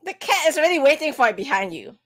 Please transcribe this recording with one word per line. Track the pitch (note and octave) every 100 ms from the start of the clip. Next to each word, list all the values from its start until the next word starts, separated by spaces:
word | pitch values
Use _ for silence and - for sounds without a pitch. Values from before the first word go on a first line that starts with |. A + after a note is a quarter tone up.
The | F4+
cat | - - G4+ D#4
is | D#4
already | D#4+ F4
waiting | C4+ D4+ D#4
for | - A#3+
it |
behind | F#3+ C4+ G3 G3
you. | D#3+ G2+ -